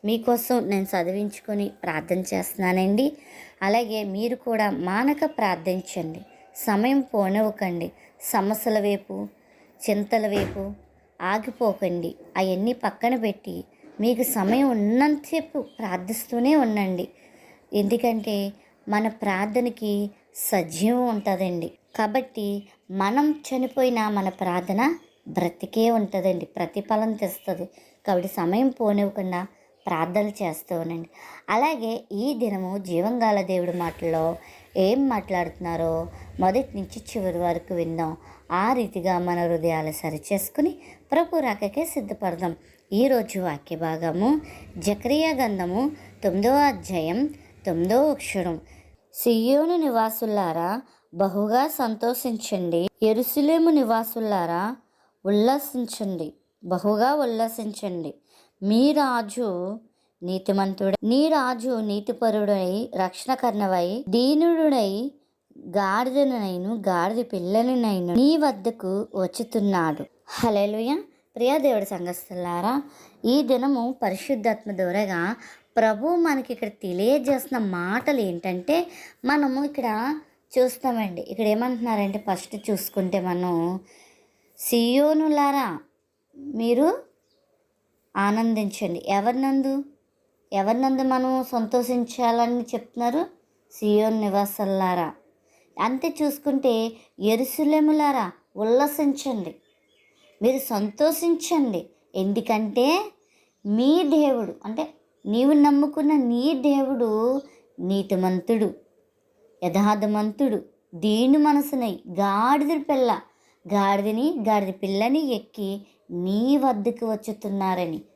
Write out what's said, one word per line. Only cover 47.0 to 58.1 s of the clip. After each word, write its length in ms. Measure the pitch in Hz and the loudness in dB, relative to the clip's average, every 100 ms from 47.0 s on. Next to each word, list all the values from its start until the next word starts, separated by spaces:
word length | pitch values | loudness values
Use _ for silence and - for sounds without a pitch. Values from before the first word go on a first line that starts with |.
| 160 196 294 - - - - | -2 0 -2 -6 -20 -10 -4
తొమ్మిదవ 460 | 165 180 233 302 | 0 2 4 4
అక్షరం. 500 | 294 - 196 175 165 - - - _ _ | 0 -4 -4 -4 -6 -10 -20 -20 _ _
"సియోను 640 | - 240 226 233 277 330 349 | -2 2 2 4 2 4 2
నివాసులారా 1040 | 311 233 220 220 220 208 180 160 175 226 - _ _ | 2 2 0 -2 -2 0 0 0 -2 -4 -8 _ _
బహుగా 540 | 170 190 196 214 240 294 | 0 0 2 2 2 2
సంతోషించండి, 1200 | 294 240 220 233 254 254 220 - 196 175 170 180 _ | 0 -4 0 -2 -2 -4 -4 -4 -2 0 0 0 _
యెరూషలేము 680 | 220 220 247 - 285 330 330 | 2 2 0 0 2 4 4
నివాసులారా 1080 | 302 233 226 220 240 220 196 170 170 202 262 _ _ _ _ 190 | 4 4 0 -2 -4 -2 0 0 -2 -2 -6 _ _ _ _ 0
ఉల్లాసించండి, 1080 | 208 226 285 285 254 233 - 202 175 156 - _ _ | 4 4 2 -2 -6 -6 -6 -6 -6 -8 -12 _ _
బహుగా 500 | 175 185 202 214 247 | -4 0 0 2 2
ఉల్లాసించండి. 1000 | 302 262 226 226 226 220 208 202 180 151 | 2 0 0 -4 -4 -10 -8 -8 -6 -8